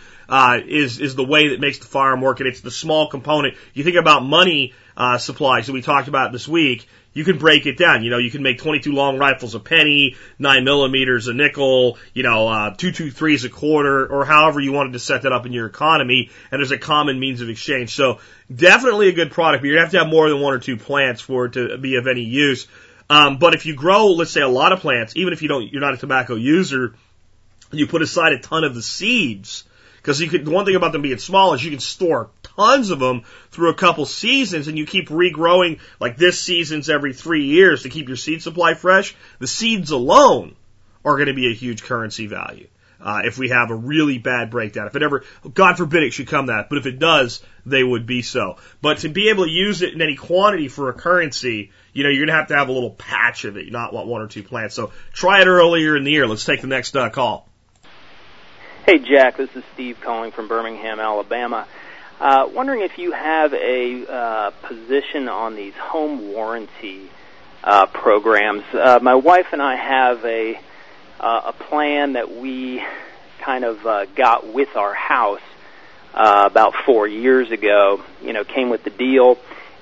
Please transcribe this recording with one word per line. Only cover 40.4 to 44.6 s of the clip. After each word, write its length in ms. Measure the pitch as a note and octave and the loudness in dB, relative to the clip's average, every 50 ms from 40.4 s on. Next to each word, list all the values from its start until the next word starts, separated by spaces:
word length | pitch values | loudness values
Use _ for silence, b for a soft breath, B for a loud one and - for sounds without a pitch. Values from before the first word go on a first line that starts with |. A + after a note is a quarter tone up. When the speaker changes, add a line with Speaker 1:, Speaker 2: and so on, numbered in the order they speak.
| F2 D2+ - _ _ _ _ _ _ _ _ _ - | -2 -8 -16 _ _ _ _ _ _ _ _ _ -2
Speaker 1:
are 140 | D3 C#3+ C#3 | 0 0 0
gonna 160 | D3 C#3 C3+ | 0 -2 -2
be 160 | C3+ B2+ A#2 | -2 -2 -2
a 40 | A2 | -4
huge 280 | A2+ B2+ B2 A#2 A2+ | -4 -8 -10 -10 -10
currency 440 | - - B2+ A#2 A2+ G#2+ - - A2 | -8 -6 -6 -6 -6 -8 -10 -10 -12
value, 400 | G#2 G#2 - - - - - - _ _ _ _ _ _ _ | -10 -10 -12 -12 -14 -16 -18 -20 _ _ _ _ _ _ _
uh, 220 | - G2 G#2 G#2 G2 | -10 -8 -6 -4 -4
if 140 | A#2+ A2+ B2+ | -4 -4 -4
we 100 | C3 A#2+ | -4 -2
have 220 | B2+ B2 A#2+ A2 | 0 0 0 -2
a 40 | A2+ | -4
really 440 | A2+ A#2 C3+ D3+ D#3 D3+ D3 C3 A#2+ | -8 -6 -4 0 0 0 0 -2 -4
bad 320 | A2+ C3 B2 A#2+ A#2+ A2+ | -4 -4 -4 -4 -4 -4
breakdown. 360 | B2 A#2+ | -6 -6